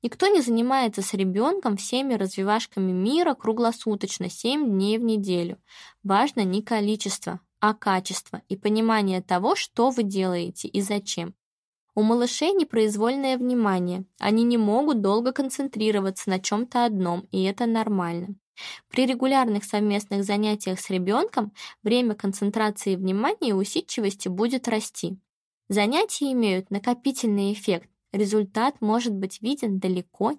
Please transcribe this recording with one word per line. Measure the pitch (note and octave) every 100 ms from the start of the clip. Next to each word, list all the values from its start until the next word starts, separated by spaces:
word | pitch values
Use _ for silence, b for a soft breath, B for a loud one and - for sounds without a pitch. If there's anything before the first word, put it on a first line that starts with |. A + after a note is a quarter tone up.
Никто | A#3+ - F#4+
не | G4+
занимается | A#3+ A3+ A#3+ C4+ A#3+ G#3
с | F#3+
ребенком | G3 F#3+ F#3 C4 G4 C4+ G3+
всеми | - B3 C#4
развивашками | A3+ F#3+ - F#3+ G#3+ - - F#3+
мира | F3+ G3 D#4 F4
круглосуточно, | C4 - A3 A#3 A#3 - G3+ F#3+ - F3+
семь | - A3+ C#4+ C#4
дней | F#3+ G3 A3
в |
неделю. | A#3 A3 G3 F3+ E3+ - B B B B
Важно | G3 G3 C#4+ - F#3+
не | F#3+
количество, | G#3+ A3+ G#3 G#3+ G3+ - - F3+ _ _
а | G#3
качество | G#3+ - F#3 F#3 F#3+ - - _
и | G3
понимание | G#3 G#3+ A3+ A3 G3 F#3
того, | F3+ F3+ G#3+ G4
что | - - B3
вы | B3
делаете | G3+ G3 F#3 F3 F3 - -
и | G3
зачем. | G3 G#3 G3+ - E3+ - _ _ _ _ _
У | -
малышей | G#3+ A#3+ A#3+ - D#4
непроизвольное | G4 D4+ A#3 G#3+ G#3 A3+ C#4 C4+ B3+
внимание. | B3 B3 G#3+ F#3 F3+ F3+ F#3+ _
Они | - A3
не | A#3+ A#3+
могут | G#3+ A3 D4 B3
долго | G3 G#3 A#3+
концентрироваться | C4 C4+ - C4+ G#3 G#3+ G#3 F#3+ F#3+ -
на | F#3
чем-то | F#3+ G#3+ B3 B3 A#3+
одном, | G3+ F3+ F3 -
и | F#3+
это | F#3+ G3 A#3
нормально. | A3+ A3 G3 F3 E3+ F#3 G3 _ - B B B
При | - B3+
регулярных | B3+ C4 C4+ B3 G3+ G3+
совместных | G#3 G#3+ G3+ G#3 G3+
занятиях | G3 G#3 G#3+ G#3 G3 F#3
с | -
ребенком | F#3 F#3 A3 G#4+ - G#3 B B B
время | G#3+ B3 A#3+ G#3
концентрации | G3 G3 G3+ G#3 G#3+ G#3 - F#3
внимания | F#3 G3 C4 A4 C4
и |
усидчивости | G3 G#3 - - - G3+ G3+ F#3+
будет | F3+ A#3 B3+ B3+
расти. | G#3+ G#3+ - E3+ F#3+ _ _ _ _ _
Занятия | G3 G#3 D4 G#4+ - C#4+
имеют | B3+ A3 F#3 F#3+
накопительный | G3+ G#3 A#3+ C#4 C4 A#3 G3+ G3
эффект. | G#3 - E3+ - _ _
Результат | - G3+ G#3+ G3 G#3+ B3 D4
может | G#3+ A3+ A#3+
быть | G3 F#3+ -
виден | G#3+ C#4+ A#3 F#3+
далеко | F#3+ F3+ F3 _ G#3+